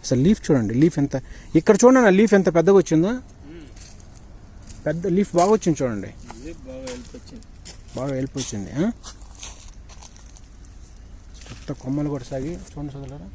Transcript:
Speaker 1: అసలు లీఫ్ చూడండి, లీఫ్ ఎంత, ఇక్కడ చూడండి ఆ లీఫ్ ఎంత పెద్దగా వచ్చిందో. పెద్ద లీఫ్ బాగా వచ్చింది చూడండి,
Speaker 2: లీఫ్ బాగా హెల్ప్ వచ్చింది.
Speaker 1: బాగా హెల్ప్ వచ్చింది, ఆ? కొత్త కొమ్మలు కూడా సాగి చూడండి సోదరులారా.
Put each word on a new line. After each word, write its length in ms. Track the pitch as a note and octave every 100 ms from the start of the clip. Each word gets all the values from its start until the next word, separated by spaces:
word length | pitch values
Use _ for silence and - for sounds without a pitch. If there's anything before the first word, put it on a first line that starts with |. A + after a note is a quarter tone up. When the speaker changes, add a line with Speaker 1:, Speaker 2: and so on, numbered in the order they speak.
Speaker 1:
అసలు 180 | - B2 D3+
లీఫ్ 140 | A3 -
చూడండి, 280 | C#3+ G#2+
లీఫ్ 240 | A#2 D#3+ D#3+
ఎంత, 180 | C#3+ C3 - - - E3
ఇక్కడ 200 | - G3+
చూడండి 160 | A#3+ C4
ఆ 100 | A3+ F#3
లీఫ్ 160 | A3
ఎంత 140 | G3+ F3+
పెద్దగా 220 | E3+ E3 G3
వచ్చిందో. 300 | E3 D#3+ F3+ B3+ - - C#3+ D#3 C#3+ - - - - - - - - - - - -
పెద్ద 200 | D#3+ F#3+ F3+
లీఫ్ 160 | G3+ F3
బాగా 140 | F3+ G#3+
వచ్చింది 220 | - D3+
చూడండి, 280 | C3 G#2+ F#2+ - - -
Speaker 2:
లీఫ్ 160 | C3+ E3 -
బాగా 160 | - C4
హెల్ప్ 200 | B3 A#3 B3
వచ్చింది. 260 | - A3+ - - - - - A#2+
Speaker 1:
బాగా 180 | C3+
హెల్ప్ 220 | C3 C3 C#3
వచ్చింది, 320 | B2+ G#2+ F#2 A2+
ఆ? 20 | G3 A#3 - - - - - - - - - - - - - - - - - - - - - - - - -
కొత్త 240 | B2 - C#3+
కొమ్మలు 260 | C3 C#3+ D3
కూడా 160 | C#3
సాగి 300 | B2 C3+ C#3
చూడండి 380 | F3+ F#3+ D3+ C#3+
సోదరులారా. 360 | C3+ C3+ C#3+ F#3